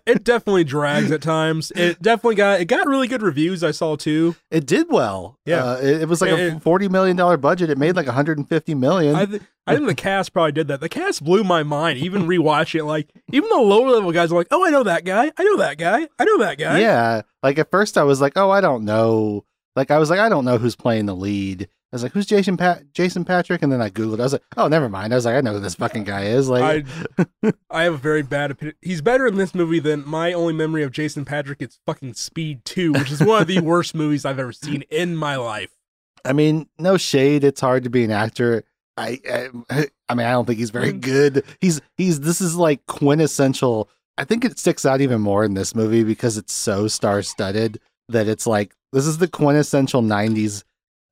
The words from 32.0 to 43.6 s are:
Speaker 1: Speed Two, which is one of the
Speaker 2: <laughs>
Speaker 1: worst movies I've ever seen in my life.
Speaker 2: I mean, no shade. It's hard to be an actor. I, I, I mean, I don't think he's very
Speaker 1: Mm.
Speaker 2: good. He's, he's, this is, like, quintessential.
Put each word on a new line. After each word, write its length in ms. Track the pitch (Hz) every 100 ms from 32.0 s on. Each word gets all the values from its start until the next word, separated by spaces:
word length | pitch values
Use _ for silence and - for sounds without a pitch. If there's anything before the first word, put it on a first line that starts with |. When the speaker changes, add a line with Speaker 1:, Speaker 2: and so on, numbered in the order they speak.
| 131
Speaker 1:
Speed 500 | 113 - - 160 131
Two, 280 | - - 175
which 180 | 139 135
is 120 | 147
one 200 | 202 220
of 60 | 170
the 120 | 185
Speaker 2:
<laughs> 20 |
Speaker 1:
worst 320 | 165 170 165
movies 300 | 156 151 147
I've 140 | 139 135
ever 140 | 127
seen 300 | - 147 143 135
in 260 | 156 175 165
my 200 | 151 135
life. 340 | 117 107 95 _ _ _ _ _
Speaker 2:
I 80 | 127
mean, 360 | 139 151 156 147 -
no 180 | 175 190
shade. 480 | - 139 135 147
It's 160 | 139 139
hard 240 | 131 127
to 60 | 123
be 140 | 123
an 60 | 113
actor. 540 | 104 110 - 120 113 - _ _ -
I, 240 | 113 127 - 120 127 123 117
I, 140 | 131 151 _ -
I 60 |
mean, 120 | 120 117
I 40 |
don't 140 | 123 123
think 120 | 113
he's 120 | 117
very 220 | 120 120
Speaker 1:
Mm. 80 | 131
Speaker 2:
good. 440 | 127 135 143 135 - -
He's, 200 | 185 156 - -
he's, 240 | 185 151
this 200 | 147 170
is, 160 | 185 175
like, 280 | 165 143 -
quintessential. 1040 | - 143 151 151 - 135 131